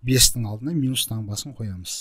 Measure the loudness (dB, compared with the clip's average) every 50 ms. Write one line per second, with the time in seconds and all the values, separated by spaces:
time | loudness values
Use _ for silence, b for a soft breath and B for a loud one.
0 | 0 2 4 6 6 6 6 4 -4 -4 -6 -6 -6 -2 -2 0 0 0 0 -2
1 | -2 -4 -4 -6 -6 -6 -6 -8 -8 -10 -10 -10 -8 -8 -8 -8 -10 -10 -10 -10